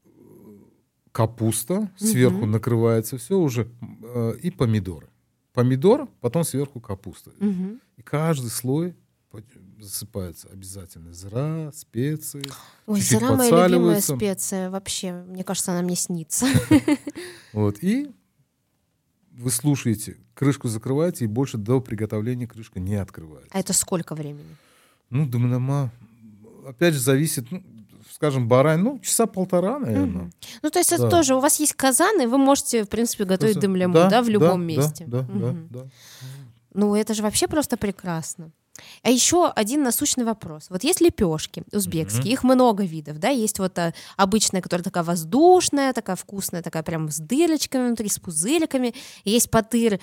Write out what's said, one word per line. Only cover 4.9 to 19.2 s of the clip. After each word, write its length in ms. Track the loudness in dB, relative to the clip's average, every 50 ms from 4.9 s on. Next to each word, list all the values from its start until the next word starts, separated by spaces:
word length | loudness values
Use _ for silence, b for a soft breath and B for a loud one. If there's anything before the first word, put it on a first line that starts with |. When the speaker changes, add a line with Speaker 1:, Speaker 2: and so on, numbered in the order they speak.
| -8 -12 -14 -20 _ _ _ _ _ _ _ _ -2
Speaker 1:
Помидор, 540 | 0 2 2 2 4 4 4 4 4 2 -4 _ _
потом 220 | -4 -2 0 -2 -2
сверху 340 | -2 -2 -4 -4 -6 -8 -12
капуста. 520 | -12 -10 -10 -10 -12 -14 -18 -18 -20 -20 -8 -4
Speaker 2:
Мгм. 420 | -2 -2 -2 -2 -6 -8 -10 -14 _ _ _
Speaker 1:
И 40 | -20 -10
каждый 460 | -6 -4 -2 0 0 -2 -2 -4 -6
слой 460 | -6 -6 -4 -2 -2 -2 -2 -4 -8 _ _ _ _ _ _ _
по-, 140 | -20 -20 -20 _ _ -20 -20 -20 -20 -20
засыпается 680 | -16 -12 -12 -12 -12 -10 -10 -10 -10 -10 -12 -16 -20 -20
обязательно 640 | -20 -18 -18 -16 -16 -16 -16 -18 -20 -20 -20 -20 -18
зира, 580 | -18 -14 -8 -6 -6 -4 -4 -6 -8 -8 -10 -14
специи, 840 | -16 -18 _ -4 -4 -2 -2 -4 -6 -8 -12 -14 -12 -14 B B B B B B B B
Speaker 2:
Ой, 120 | -4 -2 0
Speaker 1:
чуть-чуть 200 | 2 2 2 2
Speaker 2:
зира 160 | 4 2 2
моя 140 | 4 4 6
любимая 460 | 6 6 6 6 6 4 4 4 2
Speaker 1:
подсаливается. 200 | 2 0 -2 -2
Speaker 2:
специя, 540 | -2 -2 -2 -2 -4 -6 -6 -4 -4 -4 -6
вообще, 420 | -6 -8 -8 -8 -8 -6 -6 -8 -10 -10 -12
мне 160 | -14 -12 -10 -8
кажется, 280 | -6 -6 -4 -2 -2 -2
она 80 | -2
мне 140 | -2 -2 -2
снится. 480 | -2 -4 -4 -6 -6 -6 -6 -4 0 2
Speaker 1:
<laughs> 1080 | 2 2 2 4 4 4 4 4 2 -2 -2 -4 -8 -14 -14 -14 -16 -16 -20 -18 -8 -4
Вот, 300 | -2 0 0 -2 -2 -2
и 260 | 0 0 0 -2 -6 -12 _ _ _ _ _ _ _ _ _ _ _ _ _ _ _ _ _ _ _ _ _